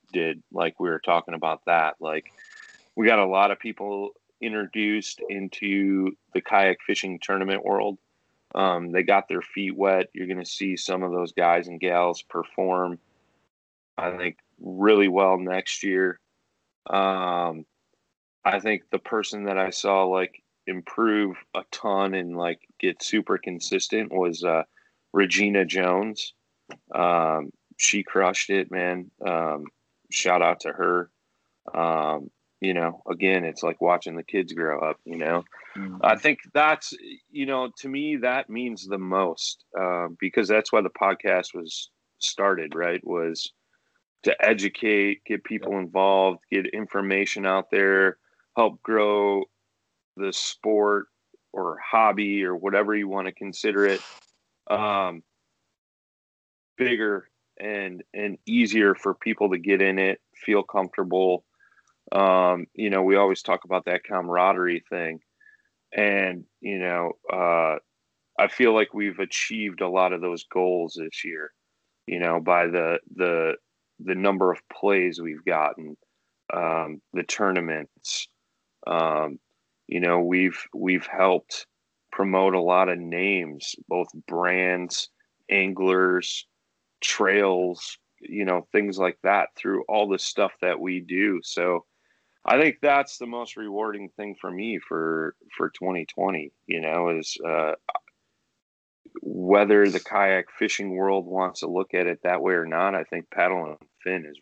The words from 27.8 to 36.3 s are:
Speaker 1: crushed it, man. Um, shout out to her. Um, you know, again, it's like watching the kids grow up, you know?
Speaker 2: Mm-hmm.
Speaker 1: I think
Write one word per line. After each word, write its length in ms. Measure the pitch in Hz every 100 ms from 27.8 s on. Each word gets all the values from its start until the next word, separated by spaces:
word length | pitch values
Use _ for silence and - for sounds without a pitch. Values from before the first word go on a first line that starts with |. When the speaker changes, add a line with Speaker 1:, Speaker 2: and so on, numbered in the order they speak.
| - 104
Speaker 1:
crushed 480 | 95 - 92 98 -
it, 200 | 98 92
man. 400 | 92 90 90 90 _
Um, 420 | 98 85 80 73 73 _ _ _ _
shout 320 | - 92 90
out 180 | 85 87
to 120 | 80
her. 380 | 76 90 90 87 _ _ _ _ _ -
Um, 560 | - 85 80 76 76 71 _ _ _
you 120 | 95
know, 300 | 90 82 85 -
again, 360 | 87 95 95
it's 180 | 82 78
like 180 | 82 85
watching 360 | 90 90 - 82
the 60 |
kids 300 | 80 101 87
grow 280 | 82 80 73
up, 180 | 78 78
you 120 | - 82
know? 280 | 78 85 87 - - -
Speaker 2:
Mm-hmm. 220 | 95 92
Speaker 1:
I 140 | - 107
think 240 | 151